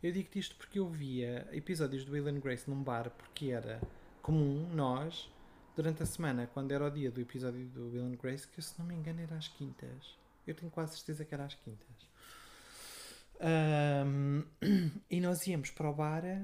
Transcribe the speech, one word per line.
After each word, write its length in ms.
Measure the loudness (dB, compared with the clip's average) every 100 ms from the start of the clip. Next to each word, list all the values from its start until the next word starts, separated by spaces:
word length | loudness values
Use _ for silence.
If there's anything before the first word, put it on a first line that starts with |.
Eu 120 | 0
digo-te 260 | 0 -2 -4
isto 160 | -4
porque 240 | -8 -4 0
eu 100 | 0
via 600 | 0 -2 0 0 -2 -4
episódios 540 | -6 -2 0 2 0
do 80 | -2
Will 160 | 0 0
and 100 | 0
Grace 320 | 0 -2 -2
num 100 | -2
bar, 300 | 0 0 -2
porque 360 | -6 -12 -4 -2
era 340 | -2 -2 -4 -6 -6 -20 -8
comum 460 | 2 6 6 4 0
nós, 560 | 2 2 2 -2 -6 -12 -18 -20 -20 -10
durante 280 | 0 0 2
a 40 | -2
semana, 420 | 0 0 0 0
quando 180 | -2 0
era 160 | 2 2
o 40 |
dia 200 | 2 0
do 100 | 0
episódio 460 | -4 -2 -4 -4 -8
do 200 | -8 -6
Will 140 | -2
and 100 | -2
Grace, 320 | -2 -4 -4 -8
que 160 | -10
se 160 | -10 -8
não 80 | -6
me 80 |
engano 260 | -4 -4 -4
era 160 | -4 -6
às 120 | -8
quintas. 680 | -8 -8 -8 -12 -12 -14 -20 -20 -16 -8
Eu 80 |
tenho 160 | -6 -6
quase 260 | -4 -4 -4
certeza 280 | -6 -6
que 100 | -4
era 100 | -4
às 100 | -6
quintas. 540 | -8 -12 -14 -16 -20 -20 -20 -20 -18 -18 -20 -18 -16 -14 -14 -14 -16 -20 -2
Ahm, 1000 | 4 6 6 6 6 6 4 4 4 4 0 -2
<clears throat> 460 | 6 6 6 -2 -2
e 120 | 2
nós 260 | 4 2 2
íamos 240 | 0 -2
para 180 | -2 0
o 60 |
bar 300 | 2 2 0 0 -2